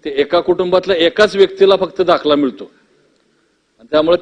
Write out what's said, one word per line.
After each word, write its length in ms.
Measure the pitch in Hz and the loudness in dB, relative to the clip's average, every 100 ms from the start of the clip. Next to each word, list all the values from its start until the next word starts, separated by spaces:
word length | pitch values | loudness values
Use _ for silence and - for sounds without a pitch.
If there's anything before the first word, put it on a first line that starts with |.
| 156 | -8
ते 40 | |
एका 300 | 139 139 175 | -4 -2 -2
कुटुंबातल्या 560 | 175 180 185 180 180 180 | 0 -2 -2 -2 -2 -2
एकाच 400 | 165 214 214 196 | 0 2 0 2
व्यक्तीला 400 | 190 - 196 196 | 0 2 2 2
फक्त 260 | 180 - | -2 -2
दाखला 340 | 175 156 147 147 | 0 0 0 0
मिळतो. 360 | 135 101 - _ _ _ _ _ _ _ _ _ _ _ | -2 -6 -16 _ _ _ _ _ _ _ _ _ _ _
आणि 80 | - | -4
त्यामुळे 260 | 151 156 175 | -2 0 0